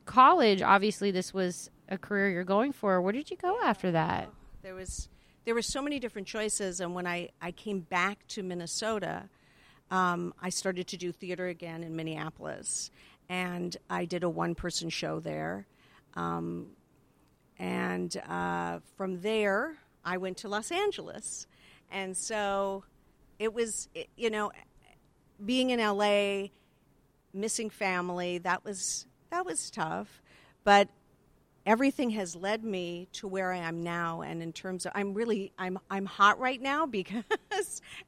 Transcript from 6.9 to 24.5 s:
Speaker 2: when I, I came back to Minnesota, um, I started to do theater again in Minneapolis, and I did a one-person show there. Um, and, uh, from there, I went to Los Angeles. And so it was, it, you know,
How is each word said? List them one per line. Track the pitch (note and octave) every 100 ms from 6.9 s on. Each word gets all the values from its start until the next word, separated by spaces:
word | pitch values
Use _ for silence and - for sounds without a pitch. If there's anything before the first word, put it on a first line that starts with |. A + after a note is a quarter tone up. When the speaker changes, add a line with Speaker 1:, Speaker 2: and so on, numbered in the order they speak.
Speaker 2:
when | F3+ F3+
I, | F3 F3 -
I | F3
came | F3 A3 G3
back | E3 F3+ F#3 G#3 -
to | -
Minnesota, | F#3 F3 E3+ - A3 A3 E3+ - - _ _ _ - - -
um, | F#3 F3+ F3 F3 -
I | F#3
started | - F#3+ F3+ F3+
to | F3+
do | F3
theater | E3+ F#3 F3+ F3+
again | E3+ E3+ E3
in | E3 E3
Minneapolis, | D#3+ D#3 D#3 - - - - - - - - - -
and | F3+ F3+ F3 F3 F3+ -
I | F3+
did | F3 F3+
a | F3
one-person | D#3+ E3+ E3+ F3 - E3
show | - D#3 D#3
there. | E3 D#3 D#3 F#3+ G3 _ - - _
Um, | F3+ - - - - E3 - _ _ _ _ _ _ _ -
and, | F#3 F3+ F#3 F3+ F3+ F#3 -
uh, | F3 F3+ F3 E3+ E3+ - -
from | F#3+ F3+
there, | G3+ A3 G#3 G3 D4 D4+ _ _
I | - F3+
went | F#3 F#3
to | G#3
Los | G3+ A3+
Angeles. | F4 G#4 C#4+ D#3 - - - - _ - - -
And | G3 F#3+ F#3
so | - G#3+ G3+ G3 G3 G3 - _ _ _ - -
it | A3
was, | A3 A3+ G3+ -
it, | E3+ - -
you | A3+
know, | G#3+ G#3